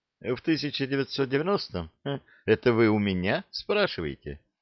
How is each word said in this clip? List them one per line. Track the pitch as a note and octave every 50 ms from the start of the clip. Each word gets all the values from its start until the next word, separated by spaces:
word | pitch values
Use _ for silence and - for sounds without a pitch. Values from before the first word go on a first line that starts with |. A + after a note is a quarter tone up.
| _ _ _ -
В | - G2+ B2 A#2+
тысяча | - - D#3+ C#3+ - D3 - - C3+
девятьсот | B2+ C#3 C#3 C3+ - - - C#3 B2
девяностом? | C3 C#3 D#3 F#3 G3+ - - - - F2+ E2+ D#2+ _ _ -
Э, | C3+ C#3 C3 - _ - - -
это | - A2 G#2+ - B2+ A#2
вы | A2 A#2 A2
у | G#2+ G#2+
меня | G2+ G2+ F#2+ F2+ F2 G2 B2 F3 G3+ _
спрашиваете? | - - - - - - G3+ F3 - - E2+ D2 C2+ - - C#2+ C#2+ D2+ _ _ _ _